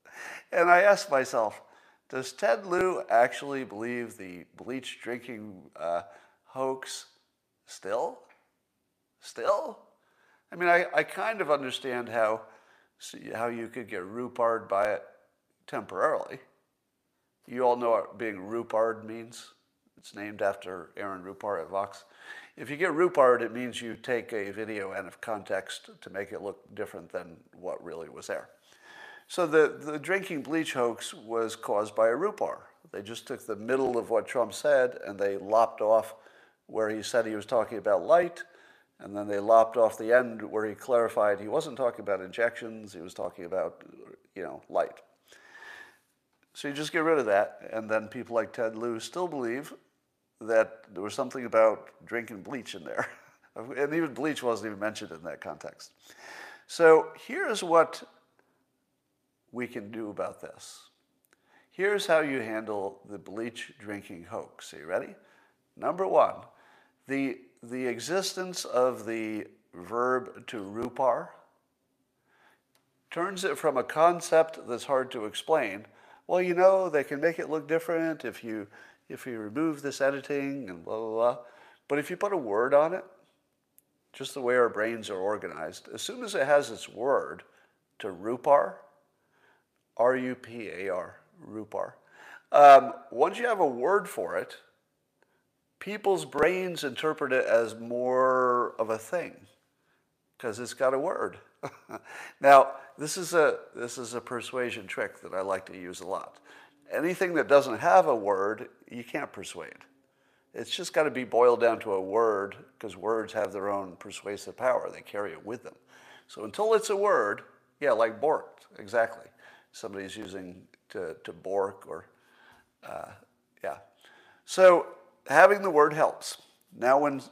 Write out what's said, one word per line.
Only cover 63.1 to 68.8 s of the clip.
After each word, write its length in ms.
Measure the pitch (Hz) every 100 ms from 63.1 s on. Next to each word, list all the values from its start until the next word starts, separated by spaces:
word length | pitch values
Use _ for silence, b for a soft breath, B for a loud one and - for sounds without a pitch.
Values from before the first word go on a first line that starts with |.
| 98
bleach 540 | 90 104 117 120 - -
drinking 460 | 104 101 98 87
hoax. 480 | 95 110 69 - -
Are 40 | -
you 80 | 78
ready? 280 | 98 175 196 b b b b _ -
Number 300 | 127 175 190
one, 280 | 151 117 - - b b b b _ -
the, 320 | 139 135 - - _
the 240 | 117 127 127
existence 800 | 117 123 185 190 185 185 175 -
of 400 | 120